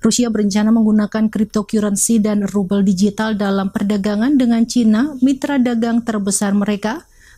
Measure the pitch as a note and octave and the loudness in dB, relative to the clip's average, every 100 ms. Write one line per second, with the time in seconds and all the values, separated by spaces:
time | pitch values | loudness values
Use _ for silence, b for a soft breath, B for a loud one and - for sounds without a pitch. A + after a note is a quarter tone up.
0 | A3 G#3+ A#3+ G#3+ G3+ G#3 G#3+ A3+ G#3+ G#3+ | 0 0 0 0 0 2 2 2 4 2
1 | G#3 A3 A3 G3+ G#3+ A3 G#3 A3 G#3 G3 | 0 0 0 0 -2 -2 -2 -2 -2 -2
2 | - A#3 G#3+ G#3 G3 G3+ F#3+ G3+ G3 F3+ | 0 0 2 0 -2 -2 -2 0 0 2
3 | G3+ G3+ A3 G#3 G3+ G3 G3 - G3+ G#3 | 0 -2 -4 -2 -2 -2 -4 -4 -2 -2
4 | G#3 G#3 B3 C#4+ A#3+ A3+ A#3 B3 A3 G#3+ | -2 0 0 2 2 2 2 2 4 2
5 | D4 B3+ C4 C4+ D4 C#4 B3 A#3 A#3 A#3 | 0 0 0 0 0 0 0 0 0 -2
6 | A#3 A3 G3 G3 G3+ G3+ G3+ G3+ G#3+ D4+ | -2 -4 -2 -2 0 0 0 -2 -4 -8
7 | - b b | -14 b b